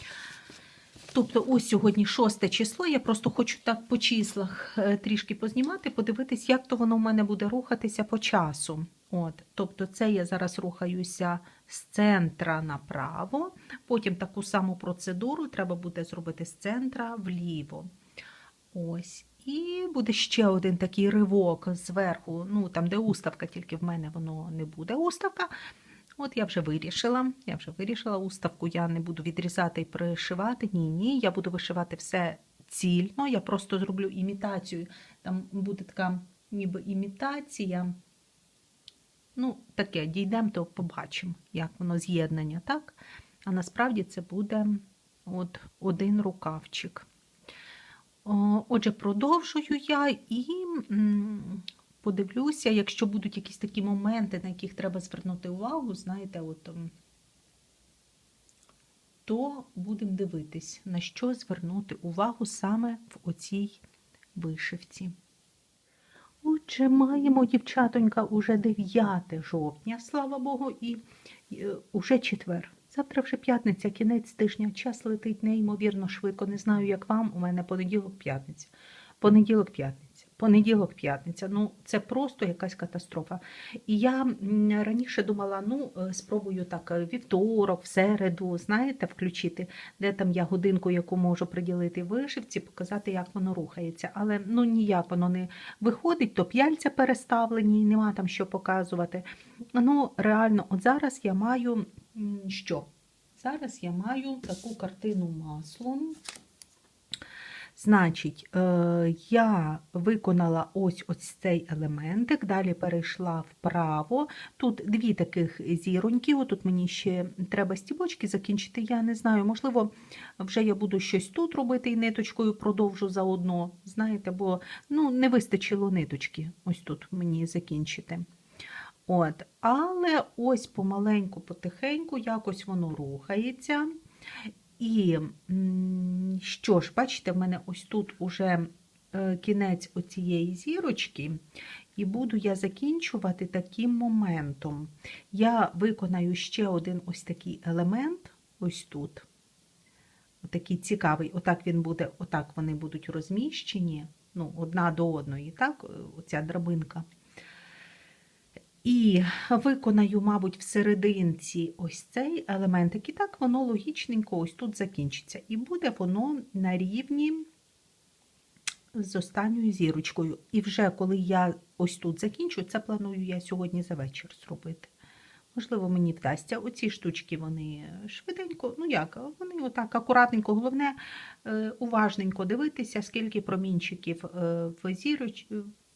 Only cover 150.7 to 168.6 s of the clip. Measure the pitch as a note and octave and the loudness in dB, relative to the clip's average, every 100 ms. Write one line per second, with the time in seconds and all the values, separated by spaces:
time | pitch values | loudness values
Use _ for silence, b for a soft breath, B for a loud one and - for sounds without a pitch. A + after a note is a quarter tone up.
150.7 | F3 - G3+ E3+ D3+ D#3+ F3+ F3+ F3 - | -4 -2 0 2 2 0 0 2 2 2
151.7 | E3+ E3 E3 - - F3+ D#3 D3 - D#3 | 0 0 -2 -4 -6 -4 -4 -4 -4 -4
152.7 | D3+ D#3 D#3 - D#3+ D#3 G3 C#4+ D4+ - | -4 -6 -8 -8 -8 -4 -4 -4 -6 -6
153.7 | G3+ F3 D3 D#3 - _ F3+ D#3 D#3+ E3 | -2 -2 -2 -8 -16 _ -8 -8 -6 -4
154.7 | F3+ E3+ D#3+ E3+ D#3 C#3+ C#3 D3 - C4 | 2 2 2 0 0 -4 -8 -10 -2 -2
155.7 | C#4+ - - - D#3+ - D3+ D#3 F3 E3+ | -2 -12 -14 -14 -16 -6 -4 -4 -2 0
156.7 | E3 D#3 E3 E3 _ B B B B B | -2 -2 -8 -12 _ B B B B B
157.7 | B B B B B B B B - - | B B B B B B B B -20 -20
158.7 | _ A#3 B3 A3 F#3 F3 B B A#3+ C#4 | _ 2 6 8 8 6 B B 4 4
159.7 | C4+ A#3 G#3+ G3+ G#3 G#3 G#3 F#3 - - | 2 4 6 6 4 4 2 0 -4 -2
160.7 | G#3 G#3 G3+ G#3 G3 F3 D#3 - E3+ E3 | 2 4 4 4 4 2 0 -4 -4 -4
161.7 | - F3 - - - C#4 E4 - G3 F#3+ | -4 -8 -8 -8 -4 -2 -4 -4 0 2
162.7 | F3+ F3 G#3 - - G4+ - B3+ B3 B3+ | 4 2 0 -6 -4 -6 0 2 2 2
163.7 | G#3+ B3+ D4+ - A3+ G#3+ F3 E3 - A#3+ | 0 -2 -8 -2 -2 0 -2 -4 -4 -8
164.7 | G#3 F#3+ - C#3+ - - - - A3 B3+ | -4 -6 -4 -4 -6 -12 -16 -8 -6 -4
165.7 | F4 D#4+ A3 F3+ G3 C4 C#4+ - F#3+ F#3 | -2 -2 -2 0 0 0 -2 -6 -2 0
166.7 | F3+ F#3 G#3+ C4 C#4+ D4+ D#4+ D#4 _ _ | 0 -2 -4 -2 0 0 0 -6 _ _
167.7 | _ _ _ _ _ _ _ _ _ | _ _ _ _ _ _ _ _ _